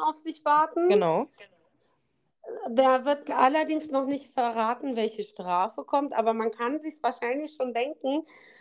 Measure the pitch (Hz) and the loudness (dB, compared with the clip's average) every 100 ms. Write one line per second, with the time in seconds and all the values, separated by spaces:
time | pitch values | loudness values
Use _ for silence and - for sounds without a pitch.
0 | 311 311 320 311 302 294 311 339 349 392 | -2 -4 -8 -4 2 4 2 2 4 4
1 | 170 165 294 - - _ _ _ _ _ | 4 0 -2 -10 -20 _ _ _ _ _
2 | _ _ _ _ - - 381 226 262 262 | _ _ _ _ -14 -10 -2 2 4 4
3 | 254 285 294 240 262 311 311 311 302 269 | 2 -2 -2 2 4 4 0 -2 -2 -2
4 | 269 285 - - 240 226 220 240 277 233 | -2 -4 -4 -2 -2 0 -2 -2 -4 -2
5 | 214 214 208 - 180 180 202 - - 285 | -4 -4 -12 -10 -2 0 0 -4 -2 0
6 | 285 226 226 226 220 220 240 302 311 - | 0 0 0 0 -2 -4 -4 -4 -8 -4
7 | 254 254 240 269 302 - 254 233 269 311 | -4 -2 -4 -4 -6 -6 -4 -4 -4 -4
8 | 262 294 320 - - - | -4 -4 -6 -14 -20 -20